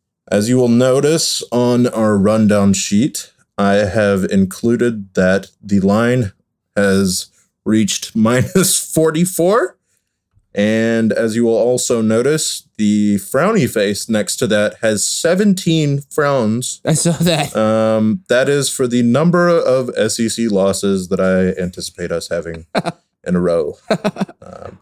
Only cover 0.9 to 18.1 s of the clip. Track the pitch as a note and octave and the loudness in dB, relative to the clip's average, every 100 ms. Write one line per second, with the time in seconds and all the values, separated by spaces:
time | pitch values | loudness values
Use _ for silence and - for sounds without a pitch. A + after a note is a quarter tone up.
0.9 | C3 C#3+ D#3+ - - - A#2+ B2 A#2+ A#2+ | 2 2 0 -2 -6 -4 0 2 2 0
1.9 | A2+ G#2+ G#2 G2 A2 G#2+ G#2 G2+ F#2+ - | 0 0 2 2 2 2 4 2 0 0
2.9 | G#2 C#3 - - _ _ - G2+ G2+ G#2 | 0 0 -4 -14 _ _ -2 0 2 0
3.9 | A2 G#2 G2 F#2+ G2+ F#2 - A#2 A#2+ A#2+ | 0 0 0 0 0 0 -2 -2 0 0
4.9 | A2 G2 - F#2 F#2+ - _ G#2 G2+ G2 | -2 -6 0 2 0 -4 _ -2 0 2
5.9 | G#2 A#2 B2+ G2+ - _ _ _ - G2+ | 2 2 0 -2 -8 _ _ _ -2 2
6.9 | G2 G2 F#2 - _ _ _ G#2 A2 G#2 | 2 0 -2 -8 _ _ _ -2 0 0
7.9 | - - A2+ A2 B2+ - F#3+ F#3 - - | -4 -6 0 2 2 0 0 0 -2 -2
8.9 | - D#3+ D#3 F3 - E3+ A3+ F4+ - _ | 0 0 0 -2 0 0 2 -2 -8 _
9.9 | _ _ _ _ _ _ - G#2 A2 A2+ | _ _ _ _ _ _ -4 0 0 0
10.9 | A2+ A2 G2+ A2+ A2 A#2 A2 A#2 B2 - | 0 0 0 -2 0 0 2 2 0 -2
11.9 | A#2+ A2 A2 B2+ D#3 - - - - G#2 | 0 2 2 0 -2 -4 -8 -14 -2 0
12.9 | G#2 G#2 G2+ - C3 F3+ A3 A#2+ A2+ G2+ | 2 2 0 -2 0 2 2 0 0 -2
13.9 | G2+ - G#2+ G2+ - A#2+ G#2 G#2 - A2+ | -2 -4 -4 -4 -4 0 0 0 -2 -2
14.9 | G#2+ - - D#3+ F#3 G#3+ F#3 - D#3+ D3 | -2 -4 -2 0 2 2 2 0 0 0
15.9 | C#3 - - C#3+ C#3 G#2+ A2+ B2+ - - | -2 -4 -2 0 0 0 -2 -6 -6 -2
16.9 | D#3 E3+ E3 E3+ D#3+ C#3+ A2 A2 A2 A2 | 0 0 0 0 0 -2 -2 0 2 2
17.9 | A2 G#2+ | 2 0